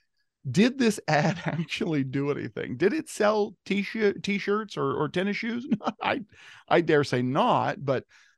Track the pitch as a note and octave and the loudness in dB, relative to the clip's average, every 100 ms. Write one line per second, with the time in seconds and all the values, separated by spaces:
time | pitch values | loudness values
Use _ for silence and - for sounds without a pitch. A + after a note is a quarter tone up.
0 | _ _ _ _ C#3+ B2 A#3+ C#4 A#3 G#3 | _ _ _ _ -2 4 4 4 0 0
1 | - D3+ D3+ E3+ - D#3 E3 - G3 D3+ | 0 2 2 0 -4 -4 -4 -4 -2 0
2 | C3 C3+ C#3+ C#3 A#2 - - A#2+ F3+ D#4 | -2 -2 -2 -2 -6 -8 -8 0 0 0
3 | - - G#3 G#3+ G#3 - - G3 G3 A3+ | -4 0 2 2 -2 -6 -4 -2 -2 0
4 | G#3 F#3+ F3 G3+ - G#3 G#3+ - C#3 B2+ | 0 0 -2 -2 0 -2 -2 -4 -2 -2
5 | D3 F3+ G3 G3+ A3+ A#3+ C4+ - - - | -2 -2 -2 -2 -4 -6 -4 -4 -4 -4
6 | - B3+ G#3+ - - - - E3+ E3+ D3+ | -2 -2 -4 -18 -20 -12 2 2 6 4
7 | C#3+ B2+ B2 C#3 A#3+ D3+ B2 - C3+ B2+ | 4 2 0 2 4 2 2 -2 -2 -2
8 | - _ _ | -4 _ _